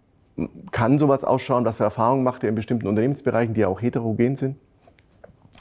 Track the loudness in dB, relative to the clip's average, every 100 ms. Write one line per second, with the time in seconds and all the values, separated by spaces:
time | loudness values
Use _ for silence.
0 | _ _ _ -10 -10 -10 -10 -2 2 4
1 | 4 2 2 -2 0 0 0 0 -2 2
2 | 2 2 0 -2 -2 -2 -2 -2 0 0
3 | 0 0 0 0 0 0 0 0 -2 -2
4 | -2 0 0 0 -4 -6 _ _ _ _
5 | _ _ -20 -20 _ -20